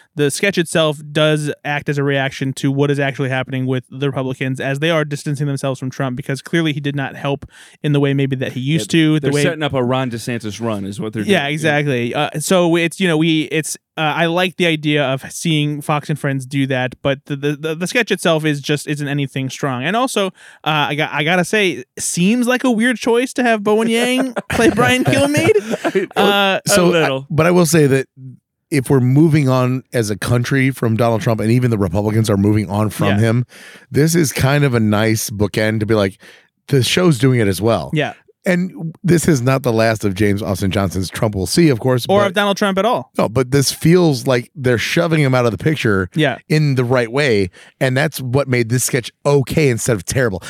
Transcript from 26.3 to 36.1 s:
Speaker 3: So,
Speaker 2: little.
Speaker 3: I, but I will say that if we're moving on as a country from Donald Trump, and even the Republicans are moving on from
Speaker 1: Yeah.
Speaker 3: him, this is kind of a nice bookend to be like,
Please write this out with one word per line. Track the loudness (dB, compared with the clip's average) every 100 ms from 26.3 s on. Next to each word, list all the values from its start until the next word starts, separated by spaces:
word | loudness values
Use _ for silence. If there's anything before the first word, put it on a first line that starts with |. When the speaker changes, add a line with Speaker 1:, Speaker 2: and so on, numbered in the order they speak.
| 2 2 0 0
Speaker 3:
So, | 2 4
Speaker 2:
little. | 4 2 -2
Speaker 3:
I, | -2
but | 0
I | 4
will | 4 4
say | 4 4
that | 4 0 -12 -20 -20 _ _ _
if | -2 2
we're | 2
moving | 6 6 6 4 4
on | 2 2 -2 -2
as | -2 -2
a | -4
country | 0 0 2 2 0
from | 0 -2 2
Donald | 2 2
Trump, | 0 0
and | 2
even | 2 2
the | 0
Republicans | 0 0 0 0 2
are | 2
moving | 4 2 0
on | -2 -2
from | 0 0
Speaker 1:
Yeah. | 2
Speaker 3:
him, | 2 0 -2 -10 -20 -20 _
this | 0 2
is | 2 0
kind | 0 2 2
of | 2
a | 2
nice | 2 2 2 0 -4
bookend | -2 -2 0 0 0
to | 0
be |
like, | 2 2